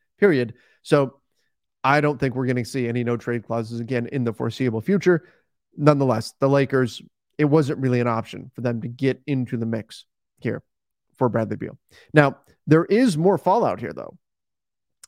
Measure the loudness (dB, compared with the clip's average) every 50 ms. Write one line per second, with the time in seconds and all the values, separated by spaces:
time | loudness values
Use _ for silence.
0 | _ _ _ 2 2 4 4 2 0 -4 -6 _ _ _ _ _ -2 2 2 2
1 | 2 2 -4 _ _ _ _ _ _ _ _ _ _ _ _ _ 0 2 2 4
2 | 2 0 0 0 -2 -2 -2 -2 -2 -2 -2 -2 -4 -4 -4 -4 -4 -2 -2 -2
3 | -2 -2 -2 -4 -4 -4 -6 -4 -4 -6 -6 -6 -6 -6 -8 -10 -6 -4 -4 -4
4 | -4 -4 -4 -2 -2 -2 -4 -4 -6 -6 -4 -2 -2 -2 -2 -2 -2 0 0 2
5 | 2 2 2 2 0 _ _ _ _ _ _ _ _ _ -6 0 4 4 4 4
6 | 4 2 0 0 -2 -6 -6 -2 0 2 4 2 2 2 2 0 0 0 -4 -10
7 | -20 -20 _ _ _ _ _ -2 0 4 4 4 2 2 -2 -2 0 0 0 2
8 | 0 0 -2 -4 -4 -8 -12 -16 -16 -16 -12 -6 -6 -4 -4 -6 -8 -10 -8 -2
9 | -2 -2 -2 -2 -4 -4 -4 -4 -4 -4 -4 -4 -4 -4 -4 -6 -8 -10 -18 -20
10 | -20 _ _ _ _ _ _ _ -6 -6 -6 -6 -10 _ _ _ _ _ _ _
11 | _ _ _ -2 -2 0 0 0 -2 -4 -6 -8 -10 -12 -12 -16 _ _ _ -20
12 | _ _ 2 4 4 2 0 -6 _ _ _ _ 2 4 4 4 4 2 2 2
13 | 2 2 2 2 2 2 2 2 2 0 2 2 2 0 -2 -4 -6 -10 -10 -12
14 | -14 -14 -16 -20 _ _ _ _ _ _ _ _ _ _ _ _ _ _ _ _
15 | -20